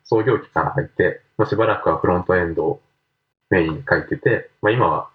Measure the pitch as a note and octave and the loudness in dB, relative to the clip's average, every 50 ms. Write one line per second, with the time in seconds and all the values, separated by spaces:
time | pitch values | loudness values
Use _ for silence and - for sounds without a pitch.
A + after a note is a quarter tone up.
0 | _ - A#2 A2 G#2+ B2+ A2+ G2+ - - - - - - - - - - _ - | _ 0 0 2 2 2 0 0 -2 -4 -4 -2 -2 -2 -2 -4 -6 -6 _ 0
1 | F2+ F2+ - - _ _ _ - G#2+ - - G#2 A2 A2 G#2 - - F2 E2 - | 0 0 0 -4 _ _ _ -2 -2 0 2 0 2 0 0 0 0 -2 -2 0
2 | - F#2 F2+ F2+ F2+ - F#2 F2+ F2 E2+ D#2+ D#2+ D#2 D#2+ E2 - _ _ _ _ | 0 0 0 0 2 2 0 2 0 -2 -2 -2 -2 -2 -4 -6 _ _ _ _
3 | _ _ _ _ _ _ _ _ _ - G2+ F#2 E2 D#2+ D#2 C#2+ - - F2 - | _ _ _ _ _ _ _ _ _ 0 2 2 2 0 -2 -6 -2 -2 -2 -2
4 | - - - - - C3 A2 - - - _ - - G#2+ A2+ B2+ A2 F2 - - | -2 -4 -6 -2 0 0 0 0 -4 -8 _ -2 0 0 2 2 2 0 0 -2
5 | - - | -6 -8